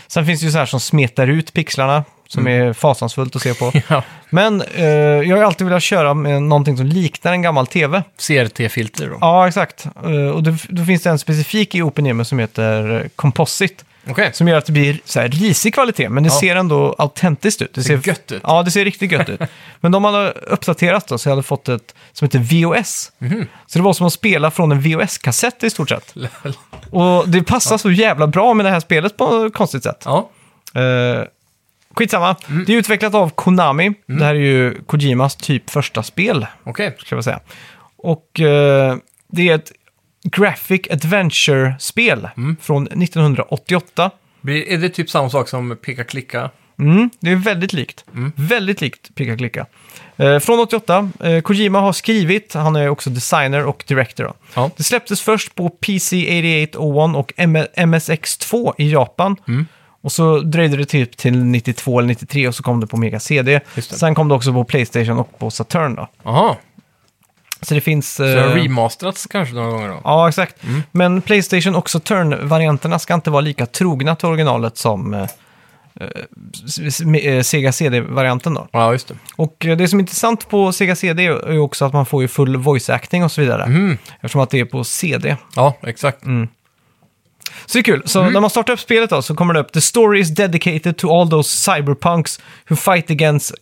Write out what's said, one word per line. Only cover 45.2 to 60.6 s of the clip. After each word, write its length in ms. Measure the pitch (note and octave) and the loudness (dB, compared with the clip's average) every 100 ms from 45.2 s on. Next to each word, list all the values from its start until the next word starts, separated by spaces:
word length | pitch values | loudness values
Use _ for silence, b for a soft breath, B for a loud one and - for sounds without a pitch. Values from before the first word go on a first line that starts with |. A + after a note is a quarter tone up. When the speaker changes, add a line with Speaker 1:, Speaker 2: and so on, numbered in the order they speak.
| C3 | 0
Speaker 2:
sak 180 | C#3 A#2+ | -2 -2
som 280 | B2+ B2 A#2 | -4 -6 -8
peka-klicka? 640 | - B2+ A#2 C#3 - A#2+ B2+ b b - | -10 -10 -10 -10 -8 -8 -8 b b 0
Speaker 1:
Mm, 320 | D3 F#3 A#3+ - | 4 4 2 -2
det 100 | E3+ | -2
är 60 | F#3 | 0
väldigt 360 | G3+ F#3 F#3+ | 0 -2 -4
likt. 320 | E3 - - - | -4 -8 -12 -14
Speaker 2:
Mm. 180 | A#2+ C3 C#3+ | -8 -6 -4
Speaker 1:
Väldigt 440 | D3+ A#3 F#3+ G3+ | -2 -2 -2 -4
likt 340 | C3 - - | -6 -8 -12
peka-klicka. 520 | - B2+ A2+ B2 - C#3 B B B B - | -8 -6 -4 -6 -8 -12 B B B B 0
Eh, 220 | C#3 C#3+ | 4 4
från 220 | - A#3 | 4 2
åttioåtta. 500 | A3+ A3+ - F3+ G3+ - | 2 -2 0 0 0 -4
Eh, 180 | E3 E3 | 0 0
Kojima 400 | D#3+ G3+ G#3 G3 | 2 2 2 2
har 120 | G3 | 2
skrivit, 640 | E3+ - A3 E3 G3+ - | 0 0 0 2 0 -2
han 220 | D#3 D#3 D#3 | -2 0 2
är 120 | C#3+ | 0
också 220 | C#3+ C3+ | -2 -4
designer 540 | B2 - E3 C3+ C#3+ C#3 | -6 -2 0 0 0 -2
och 180 | C#3 - | -4 -2
director 360 | C3 C3+ - | -2 -2 -6
då. 100 | - - B | -10 -12 B
Speaker 2:
Ja. 160 | - C3+ - | -4 -4 -4
Speaker 1:
Det 60 | |
släpptes 360 | D#3 A#3+ - G3+ | -4 -4 -4 -4
först 340 | - A3 - | 0 -2 -2
på 140 | - F3 | -6 -6
P 300 | - - F#3+ | -4 -4 -2
C 160 | - F#3 | -2 -2
eighty-eight 600 | D#3+ F3 E3 D#3 D3+ - | 0 0 2 0 -2 -4
oh 200 | D3+ C#3+ | -2 2
one 140 | D#3+ C#3 | 2 0
och 140 | C3+ - | -4 0
M-, 300 | F3 D#3+ D3 | 2 2 0
M 200 | - E3+ | 0 0
S 160 | E3 - | 0 0
X 260 | D#3 - - | -4 -4 -8
två 360 | - A#3 A#3+ - | -4 -2 -2 0
i 120 | D3 | 2
Japan. 440 | D3+ B2+ - F#3+ G3 - | 2 0 0 -2 -2 -2
Speaker 2:
Mm. 180 | A#2+ D#3+ b b b | -2 -4 b b b
Speaker 1:
Och 120 | C#3+ | -6
så 260 | - D#3+ D#3 | 0 2 2
dröjde 380 | D#3 E3 | 2 2